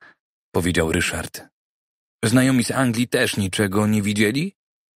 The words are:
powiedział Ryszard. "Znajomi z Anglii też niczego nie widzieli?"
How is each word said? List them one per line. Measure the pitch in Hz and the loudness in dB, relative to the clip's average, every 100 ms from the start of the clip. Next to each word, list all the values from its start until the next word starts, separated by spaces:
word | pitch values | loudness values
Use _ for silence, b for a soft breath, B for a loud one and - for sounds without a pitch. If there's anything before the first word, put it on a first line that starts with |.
| b b _ _ _ | b b _ _ _
powiedział | 98 87 87 80 | -2 0 0 0
Ryszard. | 87 - 85 82 - - _ _ _ _ _ _ - 113 | 0 -2 -6 -10 -14 -20 _ _ _ _ _ _ -6 0
"Znajomi | 127 131 127 | 2 4 2
z | 113 | 0
Anglii | 127 127 113 123 | 0 0 0 -2
też | 127 117 - | 0 0 -2
niczego | 98 - 104 98 107 | -2 0 0 2 2
nie | 107 | 0
widzieli?" | 101 104 107 131 190 _ _ _ _ | 0 0 0 0 -6 _ _ _ _